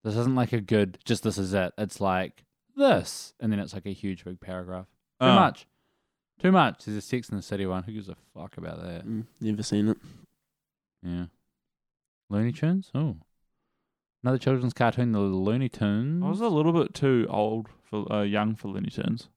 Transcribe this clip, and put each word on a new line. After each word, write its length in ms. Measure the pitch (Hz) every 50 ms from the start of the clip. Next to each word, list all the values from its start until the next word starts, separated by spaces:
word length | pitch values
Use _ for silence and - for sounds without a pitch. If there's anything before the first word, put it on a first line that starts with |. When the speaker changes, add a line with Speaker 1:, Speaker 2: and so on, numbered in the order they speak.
| -
Speaker 1:
This 120 | 110 104
isn't, 200 | 117 120 131 131
like, 160 | 127 120 107
a 80 | 123 117
good, 380 | 101 - 113 104 101 92 87 - _
just 200 | - 117 - -
this 120 | 113 95
is 160 | 101 95 90
it. 200 | 98 98 92 87 _
It's 240 | - 107 98 - -
like, 440 | 101 95 92 92 92 - _ _ _ _ _ _ _ _ _
"This," 580 | 277 277 269 185 - 82 - - - - - _ _
and 120 | - 110
then 60 | 107 101
it's, 160 | 98 - -
like, 120 | 98 -
a 60 | 101
huge 320 | 95 - - 98 95 87 -
big 160 | 90 92 90
paragraph. 460 | - 92 92 92 90 90 92 92 92 _ _ _ _ _ _ _
Too 60 | 127
Speaker 2:
Oh. 80 | - -
Speaker 1:
much. 320 | 196 180 143 - - - _ _ _ _ _ _ _ _ _ _ _ _ _ _ _
Too 140 | - 185
much. 320 | 190 185 151 113 - _ -
There's 140 | 107 107 104
a 20 |
Sex 280 | - - - 123 117 -
and 100 | 110 98
the 40 |
City 240 | 90 - 101 98 98
one. 160 | 92 92 92 87
Who 80 | 104
gives 160 | 110 107 98 95
a 60 | 85 _ _ _ _
fuck 220 | - 85 92 -
about 260 | 87 85 82 80 80
that? 240 | 85 87 85 85 90
Speaker 3:
Mm, 200 | 104 113 110 113 _ _ _
never 220 | 113 110 107 104
seen 260 | 107 - 104 104 104 110
it. 100 | 107 - - - - - - _ _ _ _ _ _ _ _ _ _ _ _ _ _ _
Speaker 1:
Yeah. 240 | - 90 87 87 87 85 _ _ _ _ _ _ _ _ _ _ _ _ _ _ _ _ _ _ _ _
Looney 240 | 101 104 113 120
Tunes? 380 | 147 - - 160 180 190 190 _ -
Oh. 220 | 131 156 147 90 80 _ _ _ _ _ _ _ _ _ _ _ _ _ _ _ _ _ _ _ _
Another 160 | - 123 131 123
children's 360 | - 131 135 127 123 123 -
cartoon, 380 | - 123 117 - 123 123 120
the 80 | 110 101
Looney 480 | 101 98 95 92 92 104 113 127 135 120
Tunes. 540 | - - 113 101 101 107 120 143 160 175
Speaker 2:
I 60 | 180 190
was 120 | 196 202
a 80 | 233 226
little 240 | 175 151 156 165
bit 220 | 165 170 143 - -
too 320 | - 139 135 131 120 110 -
old 380 | - 101 107 107 113 113 107 - - _
for, 280 | _ _ 107 104 101 -
uh, 100 | 107 104
young 320 | 104 101 101 104 107 110 107
for 140 | - - 104
Looney 220 | 95 98 98 98
Tunes. 380 | - - - - 113 120 - _ _